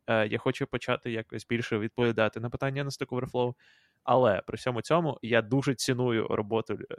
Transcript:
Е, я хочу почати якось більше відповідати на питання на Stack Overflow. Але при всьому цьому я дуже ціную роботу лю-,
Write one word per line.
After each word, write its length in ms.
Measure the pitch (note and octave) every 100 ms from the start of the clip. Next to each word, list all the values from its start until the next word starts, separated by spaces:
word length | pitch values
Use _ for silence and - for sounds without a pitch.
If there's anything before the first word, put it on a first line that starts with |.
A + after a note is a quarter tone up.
| -
Е, 200 | A2+ G#2+
я 120 | A2+
хочу 280 | - B2+ C#3
почати 440 | B2 - A#2+ B2
якось 360 | A2+ A2 A#2 -
більше 320 | A#2+ A#2 A2+
відповідати 600 | A2 - A#2+ A2+ A2 A2+
на 100 | A#2
питання 340 | - C#3 C3+
на 60 | C#3+
Stack 180 | - C#3
Overflow. 460 | B2 B2 B2 B2 B2 _ _ _ _
Але 380 | - B2+ B2 F#2+ -
при 100 | C3
всьому 260 | - A#2+
цьому 360 | - E3 E3 B2
я 200 | A2+ A#2
дуже 320 | A2 C3 C#3
ціную 540 | B2+ - B2 B2 A2+ -
роботу 460 | A2 G#2 A2+ -
лю-, 120 | G#2+ -